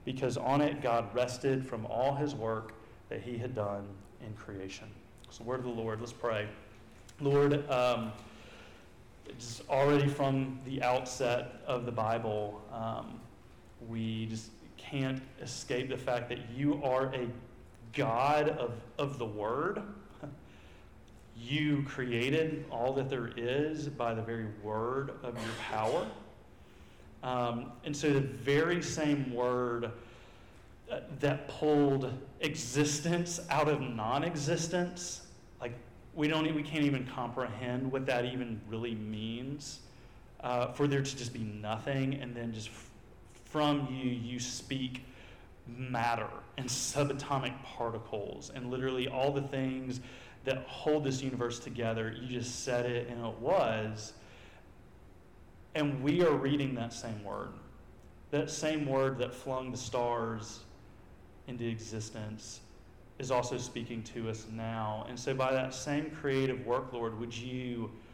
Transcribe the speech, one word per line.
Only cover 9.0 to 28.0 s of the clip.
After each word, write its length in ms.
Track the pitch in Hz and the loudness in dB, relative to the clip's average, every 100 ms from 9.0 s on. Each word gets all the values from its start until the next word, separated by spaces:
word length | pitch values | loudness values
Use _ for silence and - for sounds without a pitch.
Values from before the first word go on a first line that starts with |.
| - - - 120 | -20 -18 -16 -12
just 280 | 117 - - | -12 -10 2
already 380 | 135 143 143 143 | 6 8 8 6
from 520 | 143 135 135 131 - | 4 4 4 0 -4
the 160 | 131 131 | -6 0
outset 800 | 123 127 - - 120 120 - - | 2 2 0 0 2 2 0 -8
of 200 | - 123 | -4 -2
the 60 | 120 | -2
Bible, 720 | 113 110 113 110 107 104 104 - | 0 2 2 2 0 -2 -6 -10
um, 460 | 117 113 117 - - - - - - - - 113 | -6 -4 -4 -6 -12 -14 -18 -20 -20 -20 -16 -8
we 380 | 113 113 110 113 | -2 -2 -2 -2
just 220 | 113 - - - - | -6 -8 -16 -20 -16
can't 440 | - 139 131 131 - - | -6 -2 0 -2 -8 -12
escape 480 | 120 - - 127 131 | -10 -8 -2 0 0
the 80 | 127 | -2
fact 320 | 135 120 117 | 0 0 0
that 100 | 123 110 | -6 -6
you 260 | 123 147 147 | 2 2 4
are 300 | 139 127 135 | 4 4 4
a 140 | 135 117 - - - - - 113 | 0 -2 -6 -14 -18 -20 -18 -6
God 560 | 139 113 117 139 151 151 | 0 2 4 6 6 4
of, 220 | 147 117 110 - - | 2 -2 -4 -8 -4
of 200 | 139 123 | -4 -2
the 80 | |
Word. 560 | 110 104 104 131 175 202 202 - - - 143 - - - - - - - - - - | -4 -2 0 2 0 -2 -6 -12 -16 -14 -12 -12 -18 -20 -20 -20 -20 -20 -20 -20 -20
You 480 | 117 117 151 151 143 135 | -14 -2 2 4 4 2
created 800 | - 123 117 131 156 160 139 - | -4 0 2 4 4 4 0 -4
all 240 | 123 127 | 0 2
that 160 | 135 127 | 2 0
there 220 | 131 117 | -2 -2
is 540 | 120 120 139 156 151 139 | -2 0 2 2 0 -4
by 240 | - 117 | -2 0
the 80 | 113 | 0
very 240 | 113 113 107 107 | -2 -2 -4 -6
word 500 | 107 107 117 135 139 - | -2 0 0 0 -2 -6
of 100 | 123 | -8
your 200 | 117 113 113 - | -6 -6 -6 -4
power. 380 | 110 110 165 220 - - - - - - - - - - - | 0 2 2 0 -6 -16 -18 -20 -20 -20 -20 -20 -20 -20 -8
Um, 480 | 127 127 120 117 139 - | -2 2 2 0 -6 -8
and 120 | 151 | -6
so 180 | 143 | 2